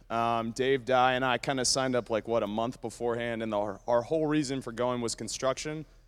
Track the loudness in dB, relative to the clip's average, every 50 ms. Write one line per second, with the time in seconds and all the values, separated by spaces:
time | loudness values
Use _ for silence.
0 | -10 -4 -2 0 2 2 2 0 -2 -4 -2 0 2 2 2 0 2 2 4 6
1 | 6 6 4 4 2 2 2 0 0 -2 0 0 2 2 2 2 2 2 0 0
2 | 0 0 -2 -2 0 2 0 2 2 0 0 -2 -2 -2 -4 -6 -10 -10 -8 -4
3 | -2 -2 -2 -2 -2 -4 -4 -4 -2 -2 0 0 -2 -2 -6 -8 -2 2 2 2
4 | 2 2 -2 0 0 0 0 0 0 -2 -4 -6 -6 -6 -4 -2 0 0 0 0
5 | -2 -4 -4 -4 -8 -8 -6 -2 0 0 0 -2 -4 -8 -8 -8 -10 -14 -18 -20
6 | -20